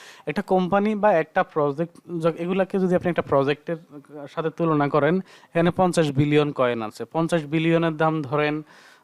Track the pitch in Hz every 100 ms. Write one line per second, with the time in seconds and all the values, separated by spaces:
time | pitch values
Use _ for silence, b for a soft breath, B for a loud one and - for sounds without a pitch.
0 | B B - - - 185 180 196 208 214
1 | 208 170 151 190 180 156 143 139 170 -
2 | - 170 165 160 175 190 185 196 185 180
3 | 180 165 - 139 139 147 - 165 - 147
4 | 135 147 143 - 160 151 165 151 143 151
5 | 143 185 - - - 170 170 180 185 175
6 | 151 139 147 147 147 135 123 117 107 -
7 | 120 165 165 170 147 160 160 165 165 151
8 | 160 160 135 147 151 151 151 B B B